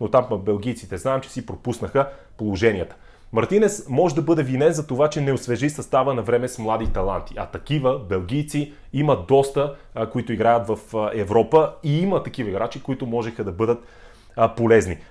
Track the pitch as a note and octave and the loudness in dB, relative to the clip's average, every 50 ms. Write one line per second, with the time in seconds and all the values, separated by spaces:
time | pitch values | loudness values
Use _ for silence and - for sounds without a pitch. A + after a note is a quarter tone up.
0 | A2+ G#2 - B2+ A2+ A2+ A2 F#2+ F#2+ G#2+ G#2 G2+ G#2 B2+ A#2 - - - G2 - | -2 2 2 2 2 2 -2 -2 0 0 -2 0 -2 -6 -6 -8 -10 -12 -10 -6
1 | - C3 C3+ C3+ - - - - - - - - - B2 A#2 - G#2 F2+ - C#3 | -4 -2 -2 -2 -4 -8 -10 -12 -10 -10 -12 -8 -6 -6 -6 -6 -6 -2 0 0
2 | C#3 - - - - - - - A2 G#2 G2 E2+ A2 A2+ G2+ F#2 E2 - - - | 0 0 -4 -14 -20 -20 -12 -8 -4 -4 0 2 2 2 2 2 -2 -8 -10 -14
3 | - - - - - - - D3+ A#2+ - F#3+ G#3+ G#3+ G3 G3+ - - C#3 B2+ C#3+ | -20 -20 -20 -20 -18 -4 -2 0 0 2 4 4 4 2 2 -2 -6 -2 0 2
4 | F3+ F3 C#3 E3 C#3+ D#3+ E3+ D#3 C#3 B2+ C3 C3 D3 E3+ D#3+ D3+ D3 - B2 B2+ | 2 2 2 0 0 2 2 2 2 0 0 2 4 2 2 0 -2 -2 0 2
5 | D3 D3+ - D#3 C#3 C#3 C3 A#2+ - A#2+ A#2+ A#2 C3+ D3+ D3 - A#2 - - C3 | 2 2 2 0 0 0 0 -2 -2 -2 -2 0 0 -2 -2 -6 -4 0 0 2
6 | B2+ C#3 C3 A#2 G2+ A#2 A#2+ A#2+ B2+ B2 - - A2 A2 A2+ A2+ A2+ G#2 - G2+ | 2 2 0 0 0 0 0 0 0 -2 -6 -6 -4 -2 -2 0 0 -2 -2 0
7 | F#2 G2 F#2+ E2+ - - - G#2 G2 - - F#2 - - C#3+ D#3 C3 B2+ C3+ D3 | -2 -2 -2 -4 -6 -8 -10 -10 -10 -10 -10 -10 -4 -2 -2 0 2 0 0 -2
8 | G#2 F2+ F#2+ F#2 F2+ F2+ C3 D3 D3 D3+ - D3 D3 D3 - - - - - C3+ | -2 -4 -4 -4 -2 -2 -4 -4 -4 -2 -4 -4 -4 -4 -8 -16 -14 -6 -4 0
9 | D3+ D3 B2+ F#2+ F2 - C3+ C#3 C3+ - - D3 C#3 C#3+ - - - - - A2+ | 2 2 2 0 2 4 4 4 4 2 0 -2 -2 -2 -4 -10 -18 -12 -6 -6
10 | A2+ A2 - B2+ - - A2+ G#2+ A2 A#2 A#2+ A#2 A2 A2 G#2+ - - - A2+ A2 | -4 -4 -4 -4 -4 -2 -2 2 4 4 4 4 2 0 -4 -4 -6 -6 -4 -4
11 | G#2+ G#2 A2+ A2 G2+ F#2 G#2+ A2+ A2 - D#3 D#3 D#3 - - - - D3 D3 D#3+ | -2 -2 -2 -4 -2 2 4 4 4 6 6 4 4 4 0 -4 -4 -2 0 0
12 | F#3 G3 F3+ C#3+ B2+ - - C3+ A#2 G2+ F#2 G2 A2+ A#2+ - C#3 - C#3+ C3 C3+ | 0 0 0 -2 -2 -4 -6 -6 -6 -4 -4 -4 -4 -4 -6 -8 -8 -6 -6 -6
13 | C3+ A#2 A#2 A#2 A2 A2+ A2+ - G2+ F#2+ E2+ F#2 A2+ A2+ A#2+ A#2 - - - - | -4 -4 -4 -4 -4 -4 -6 -8 -8 -6 -4 -2 0 0 0 -2 -4 -12 -20 -20
14 | - - - - - - - A#2+ A2+ A2+ - A#2 A#2 A2 A2+ A2 E2+ F#2 D#2+ D#2 | -20 -20 -20 -20 -20 -12 -2 0 0 0 2 2 4 6 6 6 6 2 -2 -8
15 | - - | -10 -16